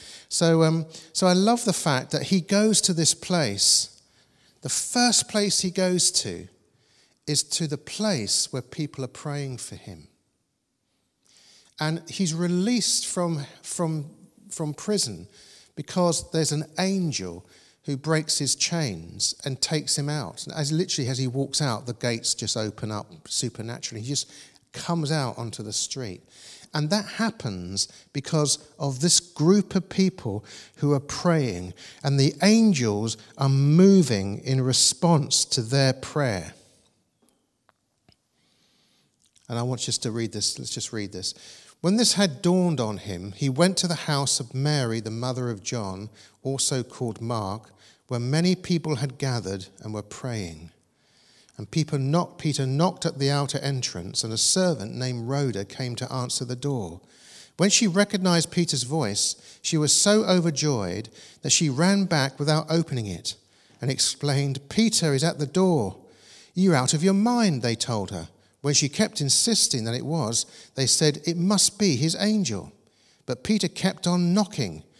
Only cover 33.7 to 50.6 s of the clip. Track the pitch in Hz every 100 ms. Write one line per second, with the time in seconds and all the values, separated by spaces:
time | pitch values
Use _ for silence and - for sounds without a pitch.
33.7 | 160 196 190 139 104 98 101 - 131 127
34.7 | 127 - - 170 160 120 - - - 113
35.7 | 139 135 131 - 151 135 95 78 - _
36.7 | _ _ _ _ _ _ _ _ _ _
37.7 | _ _ _ _ _ _ _ _ _ _
38.7 | _ _ _ _ _ _ _ - 120 120
39.7 | 127 - - 120 113 113 104 - - 127
40.7 | - - 110 98 92 90 - - - -
41.7 | - 170 214 220 185 196 127 175 185 175
42.7 | 143 110 98 104 87 98 92 139 131 180
43.7 | 185 175 160 - 143 135 - 123 131 147
44.7 | 147 120 113 110 113 127 123 123 104 -
45.7 | 120 101 95 110 - - _ 135 135 -
46.7 | 135 120 - 120 104 113 117 95 107 -
47.7 | _ - _ - 120 123 151 180 180 185
48.7 | 170 156 131 135 123 135 117 95 98 95
49.7 | - 107 107 104 - 127 113 87 78